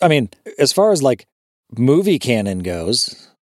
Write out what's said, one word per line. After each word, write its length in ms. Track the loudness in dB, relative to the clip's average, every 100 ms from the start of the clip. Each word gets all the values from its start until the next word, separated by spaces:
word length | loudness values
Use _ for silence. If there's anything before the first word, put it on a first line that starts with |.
I 60 | 0
mean, 220 | 2 -2 -8 -14 -2
as 140 | 0
far 200 | 2 2
as, 120 | 2
like, 240 | 0 -2 _ _ _ _ _ -2
movie 420 | 2 2 2 0
canon 400 | 0 -2 -2 -4
goes, 720 | -6 -6 -4 -4 -4 -10 -20 _ _